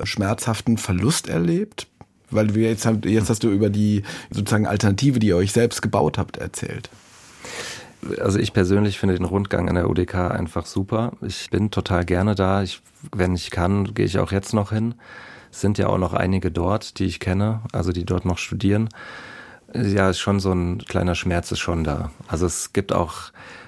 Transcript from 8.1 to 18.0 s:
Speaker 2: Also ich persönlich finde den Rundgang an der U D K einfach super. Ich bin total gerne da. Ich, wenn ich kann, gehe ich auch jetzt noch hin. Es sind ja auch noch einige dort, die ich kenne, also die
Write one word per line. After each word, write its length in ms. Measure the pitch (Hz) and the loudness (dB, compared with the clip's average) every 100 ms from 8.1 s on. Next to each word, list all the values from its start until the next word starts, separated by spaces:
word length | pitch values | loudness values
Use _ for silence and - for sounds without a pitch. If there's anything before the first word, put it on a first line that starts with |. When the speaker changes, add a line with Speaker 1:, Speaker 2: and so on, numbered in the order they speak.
| - | -2
Speaker 2:
Also 200 | 107 101 | 0 2
ich 120 | 107 | 2
persönlich 460 | - 90 101 104 95 | 2 4 4 2 2
finde 160 | 98 | 0
den 120 | 90 90 | 2 0
Rundgang 440 | 98 98 87 87 | 0 0 0 0
an 60 | 87 | 2
der 120 | 87 | 2
U 60 | |
D 140 | 90 87 | 2 0
K 220 | 90 90 | 0 0
einfach 360 | - 82 85 - | 0 -4 -4 -4
super. 460 | 98 98 110 120 - | -4 -2 -2 -2 -6
Ich 300 | - - - | -8 -8 -4
bin 180 | 95 104 | 0 0
total 340 | 101 - 90 | 0 0 0
gerne 300 | 87 90 104 | 2 2 2
da. 300 | 98 95 98 | 2 2 2
Ich, 180 | 95 - - _ - 98 | 0 -6 -16 _ -10 -2
wenn 200 | 90 90 | 0 0
ich 160 | - | -2
kann, 420 | - 87 101 98 | -2 2 2 0
gehe 140 | 104 101 | 0 0
ich 100 | 95 | 0
auch 140 | 95 | 0
jetzt 240 | 98 - 110 | -2 0 0
noch 160 | 101 | 0
hin. 240 | 107 117 120 - - - - - | -2 -2 -6 -14 -20 -20 -20 -20
Es 100 | - | -2
sind 160 | 98 104 | 0 2
ja 80 | 98 | 2
auch 140 | 95 | 2
noch 160 | 87 - | 2 0
einige 340 | 92 92 90 | 0 0 0
dort, 480 | 85 87 107 - - | -2 0 -2 -4 -4
die 80 | 95 | -4
ich 140 | - | -2
kenne, 400 | - 95 104 113 110 | -2 0 0 -2 -4
also 200 | - 85 | -4 -2
die 120 | 87 | -2